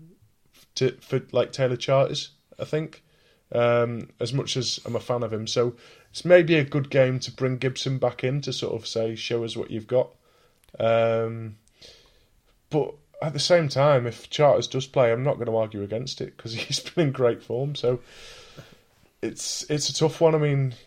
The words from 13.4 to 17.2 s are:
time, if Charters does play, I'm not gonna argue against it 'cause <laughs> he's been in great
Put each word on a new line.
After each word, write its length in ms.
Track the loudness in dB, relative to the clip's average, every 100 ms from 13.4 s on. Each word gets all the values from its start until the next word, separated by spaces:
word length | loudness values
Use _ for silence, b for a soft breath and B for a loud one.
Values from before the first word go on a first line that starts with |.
| 4 4 4
time, 380 | 4 4 4 2
if 220 | -6 -6
Charters 380 | 4 6 6 2
does 180 | -4 -2
play, 240 | 2 4
I'm 120 | 4
not 160 | 0 -2
gonna 160 | 0 0
argue 240 | 0 -4
against 380 | -6 -6 -6 -8
it 160 | -10 -12
'cause 160 | -12
<laughs> 20 | -10
he's 240 | -6 -8
been 280 | -4 0 0
in 40 |
great 300 | 2